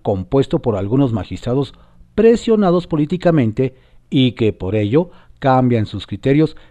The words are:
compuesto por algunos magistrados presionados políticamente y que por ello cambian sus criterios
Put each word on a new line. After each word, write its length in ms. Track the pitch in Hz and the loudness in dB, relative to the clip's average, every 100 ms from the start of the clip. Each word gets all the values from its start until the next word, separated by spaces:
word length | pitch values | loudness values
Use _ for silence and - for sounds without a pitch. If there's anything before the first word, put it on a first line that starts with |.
compuesto 580 | - 98 90 135 135 165 | -6 -4 -2 -2 0 -2
por 160 | 127 104 | -2 -4
algunos 360 | 98 131 139 | -2 0 0
magistrados 640 | 107 - 92 120 131 135 - - - - | -2 -6 -10 -4 -4 -4 -10 -20 -20 -8
presionados 720 | - 226 233 - 220 190 175 180 | 2 2 2 2 2 2 0 -2
políticamente 880 | 156 147 180 180 160 113 110 131 - _ - _ | -2 -2 0 2 2 0 0 -4 -6 _ -20 _
y 240 | 139 127 | 0 0
que 220 | - 110 | 0 -2
por 200 | - 92 | -2 -4
ello 360 | 107 104 139 180 - - - | -2 0 0 -2 -8 -20 -4
cambian 460 | 135 131 127 117 | 0 2 2 0
sus 220 | 101 101 - | -2 -8 -10
criterios 500 | 104 131 143 156 - - | -6 0 2 0 -4 -20